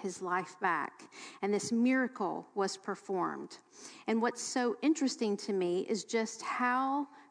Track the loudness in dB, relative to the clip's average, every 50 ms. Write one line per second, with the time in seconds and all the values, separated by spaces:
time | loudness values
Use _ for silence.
0 | -6 -8 -6 -6 -4 -2 -2 -2 -2 -4 -8 -2 0 0 2 0 -2 -4 -8 -14
1 | -20 -20 -18 -16 -16 -16 -8 -4 0 0 2 0 2 2 2 4 4 6 6 4
2 | 4 2 0 -2 -2 -2 -2 -4 -8 -6 -2 0 0 0 -2 -6 -6 -6 -6 -6
3 | -4 -4 -2 0 0 -2 -2 -6 -10 -12 -14 -18 -20 _ -20 -20 -20 -18 -18 -10
4 | -2 0 2 2 2 2 0 -2 -8 -2 0 2 2 2 0 2 4 4 4 4
5 | 2 0 2 0 0 0 0 0 -2 -2 0 2 2 2 2 0 0 0 -2 -2
6 | -2 -2 0 0 0 0 -4 -8 -6 -6 -2 0 0 2 2 2 2 2 0 0
7 | -2 -4 -8 -20 -20 -20